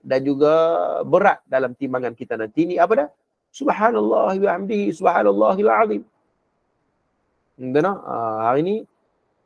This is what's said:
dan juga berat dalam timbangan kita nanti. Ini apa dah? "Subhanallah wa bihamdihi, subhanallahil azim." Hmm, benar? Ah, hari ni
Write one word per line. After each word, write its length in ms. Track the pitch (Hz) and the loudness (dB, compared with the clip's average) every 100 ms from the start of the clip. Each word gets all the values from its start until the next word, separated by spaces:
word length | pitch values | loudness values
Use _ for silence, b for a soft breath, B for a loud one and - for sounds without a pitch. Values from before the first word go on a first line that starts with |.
dan 240 | 131 131 | -4 -2
juga 280 | 135 139 147 160 165 170 175 - | -2 2 2 4 2 0 -2 -4
berat 400 | 135 170 196 - | 0 2 2 0
dalam 320 | - 131 127 123 | -2 -4 -4 -6
timbangan 400 | 135 127 123 117 | -6 -4 -6 -8
kita 240 | 123 110 | -10 -6
nanti. 240 | 110 147 | -6 -2
Ini 160 | 170 175 | -2 2
apa 120 | 180 233 | 2 2
dah? 40 | 294 _ _ _ _ | -2 _ _ _ _
"Subhanallah 800 | - 269 185 220 220 214 220 220 | -6 -4 0 2 2 0 0 0
wa 80 | 190 | 0
bihamdihi, 560 | 196 180 196 214 202 165 | 0 -2 -4 -4 -4 0
subhanallahil 720 | 185 175 208 202 214 190 214 | 0 2 2 2 2 2 2
azim." 340 | 220 220 208 - _ _ _ _ _ _ _ _ _ _ _ _ _ _ | 2 2 -2 -8 _ _ _ _ _ _ _ _ _ _ _ _ _ _
Hmm, 160 | - 127 | -14 -2
benar? 320 | 139 180 196 | 0 0 -2
Ah, 480 | - 113 113 110 113 | -8 -6 -4 -2 2
hari 120 | 135 175 | 2 0
ni 100 | 214 - _ _ _ _ _ | -4 -6 _ _ _ _ _